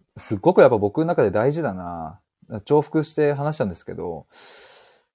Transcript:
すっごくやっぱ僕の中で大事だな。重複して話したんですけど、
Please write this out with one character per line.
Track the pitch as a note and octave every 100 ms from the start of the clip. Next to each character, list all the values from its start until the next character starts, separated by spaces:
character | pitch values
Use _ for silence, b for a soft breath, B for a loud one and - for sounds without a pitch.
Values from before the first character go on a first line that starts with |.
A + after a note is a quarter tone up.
| _ -
す | - G2+
っ |
ご | D3+
く | F#3
や | C#3+
っ |
ぱ | A2+
僕 | G2+ C#3+
の |
中 | E3 E3
で | A2
大 | G#2 B2+
事 | D3+
だ | C#3
な。 | F#2 F2 E2+ D#2+ G2+ _ _ _ G#2+
重 | - D3
複 | D3 D#3+
し | D3+
て | - D3
話 | C#3 D3 D#3
し |
た | A2
ん |
で |
す | E2+
け | -
ど、 | F2+ F2 D#2+ - B B B B B B B B